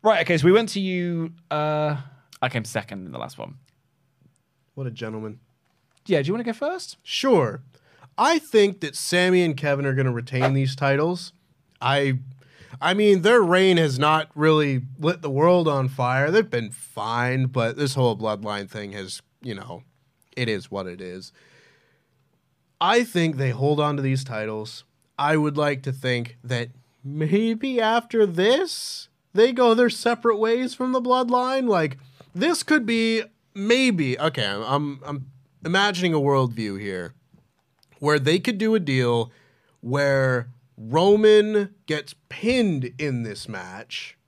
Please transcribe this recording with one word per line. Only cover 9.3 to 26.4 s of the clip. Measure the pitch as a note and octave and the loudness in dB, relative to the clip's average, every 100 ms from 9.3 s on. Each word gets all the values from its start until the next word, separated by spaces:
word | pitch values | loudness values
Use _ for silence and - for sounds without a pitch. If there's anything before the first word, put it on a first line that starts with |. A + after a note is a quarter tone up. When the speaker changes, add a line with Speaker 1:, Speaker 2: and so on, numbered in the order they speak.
| F#3 | 4
Speaker 3:
and | F3 C3+ | 2 0
Kevin | D3+ C#3 C#3 | -2 -2 0
are | |
gonna | C3+ C3 | 0 0
retain | A#2+ A#2+ B2+ C3 | -2 -4 -2 0
these | C3+ C3+ C3+ | 2 -2 -2
titles. | C#3 C#3 D#3+ F3 - _ _ _ _ _ | 0 2 0 -4 -10 _ _ _ _ _
I, | B2 C#3+ C#3 C3 - - _ _ - B2+ | -2 0 0 -2 -6 -20 _ _ -20 -4
I | D#3 | -2
mean, | G3 G#3 F#3+ | 4 4 6
their | F3+ A#3+ | 6 6
reign | F3+ F3+ F#3+ F3 | 6 4 6 4
has | D#3+ B2+ | 2 2
not | D3+ D#3 D#3 D3 | 2 2 0 0
really | D#3 D3+ D3 C3 B2+ C3 | 4 4 2 0 -4 -4
lit | D3+ F3+ | -2 -2
the | D3+ | -4
world | C3+ E3 F3+ D#3+ | 2 4 4 4
on | C#3 C3 | 0 -2
fire. | C3+ B2 C3 C#3+ | -2 -2 0 2
They've | G3+ A3 | 2 0
been | A#2+ G#2+ | -4 -6
fine, | - - - G#2+ A#2 B2 C3 C3 | -12 -16 -10 -4 -2 -2 0 -2
but | C3 A2+ A2+ | 0 -2 -2
this | C#3+ | -4
whole | C#3 B2 G#2+ | 2 0 0
bloodline | A2 G#2 G#2 G2+ G2 | -4 -4 -6 -8 -8
thing | A2 G2+ | -12 -12
has, | G2+ F#2+ - _ _ | -12 -12 -14 _ _
you | B2+ G2+ | -14 -12
know, | G2 F2 _ _ _ _ _ - | -14 -18 _ _ _ _ _ -6
it | A#2+ | -4
is | G#2 - | -4 -6
what | G2 F#2 | -10 -10
it | F2+ | -12
is. | F#2 F#2 F2+ _ _ _ _ _ _ _ _ _ _ _ _ _ _ _ | -14 -14 -18 _ _ _ _ _ _ _ _ _ _ _ _ _ _ _
I | F3 A#3 | 0 2
think | A#3+ F3+ D#3+ C3+ | 0 0 -2 0
they | C3+ | -4
hold | B2 C#3 D3 | 0 0 0
on | D3 C#3+ | 0 0
to | |
these | C3+ C3 | -2 -2
titles. | C3+ A2+ G#2+ G#2+ G#2+ - _ _ _ - | -4 -8 -6 -8 -10 -16 _ _ _ -4
I | C#3+ D#3 | 0 2
would | D3+ C#3+ | 0 0
like | D3 C#3 | -2 -2
to | C3+ | -6
think | C3 B2+ B2 A#2 - | -6 -4 -4 -4 -12